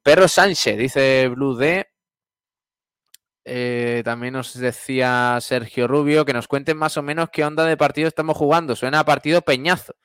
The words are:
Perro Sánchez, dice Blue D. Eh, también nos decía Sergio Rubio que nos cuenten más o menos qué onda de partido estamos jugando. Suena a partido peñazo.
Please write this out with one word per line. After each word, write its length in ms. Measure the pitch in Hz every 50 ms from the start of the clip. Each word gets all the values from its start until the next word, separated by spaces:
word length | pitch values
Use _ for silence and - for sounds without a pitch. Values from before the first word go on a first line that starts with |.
| _
Perro 240 | 143 147 175 190 165
Sánchez, 500 | - - 180 202 180 - - 123 104 104
dice 520 | 120 131 - 143 135 135 135 131 131 127
Blue 260 | 123 127 139 139 131
D. 320 | 117 131 151 170 190 196 - _ _ _ _ _ _ _ _ _ _ _ _ _ _ _ _ _ _ _ _ _ _ _ _ - _ _ _ _ _ _
Eh, 560 | - 127 123 123 123 123 120 120 120 120 120 117
también 300 | 117 117 120 120 123 131
nos 200 | 131 127 - -
decía 800 | 127 123 123 120 - - - 135 127 127 127 123 123 123 123 123 120
Sergio 480 | - - 127 127 117 113 - - 120 120
Rubio 380 | 131 147 147 143 147 151 151
que 80 | 139 131
nos 140 | 120 113 -
cuenten 300 | - 139 139 151 160 156
más 200 | 156 156 - 160
o 60 | 143
menos 260 | 143 147 165 165 165
qué 160 | - - 151
onda 180 | 147 151 151 160
de 140 | 160 160 147
partido 300 | 156 143 143 147 156 160
estamos 280 | 151 - 160 160 156
jugando. 400 | - 156 143 151 170 170 147 120
Suena 240 | - - 127 135 151
a 60 | 151
partido 360 | 143 147 139 - 147 156 175 -
peñazo. 520 | - 143 127 135 165 185 - - - - - _